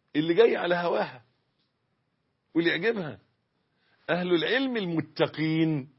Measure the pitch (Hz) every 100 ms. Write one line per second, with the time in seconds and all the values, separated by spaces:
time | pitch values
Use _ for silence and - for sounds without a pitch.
0 | _ 147 165 170 233 226 175 175 175 -
1 | 175 127 _ _ _ _ _ _ _ _
2 | _ _ _ _ _ 160 165 156 214 226
3 | 151 101 _ _ _ _ _ _ _ _
4 | - 175 180 170 156 240 269 233 185 160
5 | - - 147 - 156 160 160 151 127